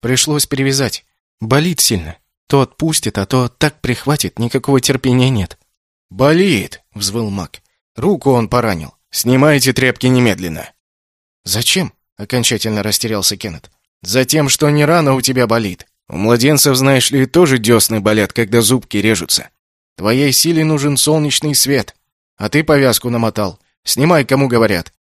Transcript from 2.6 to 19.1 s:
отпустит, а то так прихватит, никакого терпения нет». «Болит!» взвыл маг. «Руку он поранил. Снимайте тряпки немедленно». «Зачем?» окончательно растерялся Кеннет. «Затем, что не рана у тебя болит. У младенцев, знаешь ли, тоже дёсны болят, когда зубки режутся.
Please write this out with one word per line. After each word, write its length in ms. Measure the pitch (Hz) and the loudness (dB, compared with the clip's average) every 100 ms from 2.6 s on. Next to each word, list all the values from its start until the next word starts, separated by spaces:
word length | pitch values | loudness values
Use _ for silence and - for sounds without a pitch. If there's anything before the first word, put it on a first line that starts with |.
отпустит, 560 | 131 _ 160 156 - - | 0 _ -2 -2 -4 -4
а 80 | 98 | -2
то 240 | 131 123 | 0 -2
так 320 | _ 156 - | _ -4 -4
прихватит, 560 | 120 120 - 147 - - | -6 -4 -2 -2 -2 -4
никакого 420 | 117 131 - 135 | -4 -4 0 0
терпения 500 | - 131 135 123 127 | 0 -2 0 2 2
нет». 260 | 123 90 - _ _ _ _ _ | 0 -4 -8 _ _ _ _ _
«Болит!» 720 | 92 135 160 196 127 90 - _ 110 | 0 2 4 2 0 -4 -12 _ -10
взвыл 340 | 98 104 110 | -6 -4 -6
маг. 320 | 98 85 - _ _ _ - | -6 -10 -14 _ _ _ -4
«Руку 360 | 180 185 139 | -2 0 2
он 180 | 123 110 | 2 2
поранил. 460 | 120 117 90 73 _ _ | 0 -2 -4 -8 _ _
Снимайте 640 | - 120 131 147 143 131 | -6 0 4 4 4 2
тряпки 340 | 123 127 120 127 | 0 0 0 0
немедленно». 640 | 127 123 90 87 76 73 _ _ _ _ _ _ _ | 2 2 0 -6 -10 -14 _ _ _ _ _ _ _
«Зачем?» 500 | - 101 - - 180 _ _ _ | -8 -4 -2 -2 -2 _ _ _
окончательно 640 | - 127 117 110 113 104 | -6 -2 0 -2 -2 -4
растерялся 560 | 101 101 113 107 92 101 | -2 -4 -4 -2 -4 -4
Кеннет. 320 | 107 78 - _ _ _ | -10 -12 -18 _ _ _
«Затем, 480 | - 117 127 156 143 | -4 -2 2 0 0
что 200 | - 151 | 0 2
не 160 | 147 147 | 2 2
рана 280 | 170 147 | 2 2
у 80 | 135 | 0
тебя 240 | 123 127 120 | 0 0 2
болит. 420 | 117 107 90 - _ _ | 0 -2 -8 -16 _ _
У 100 | 78 | -4
младенцев, 580 | 104 120 127 151 147 127 | 0 2 4 2 2 2
знаешь 360 | 135 135 - | 2 2 2
ли, 140 | 143 131 | 0 0
тоже 320 | 165 175 131 | 4 4 2
дёсны 420 | 107 117 - 110 | 4 2 2 0
болят, 340 | 101 107 101 | 0 0 0
когда 280 | - 110 117 | -2 0 0
зубки 360 | 110 127 - 104 | 2 0 -2 -2
режутся. 520 | 104 | 0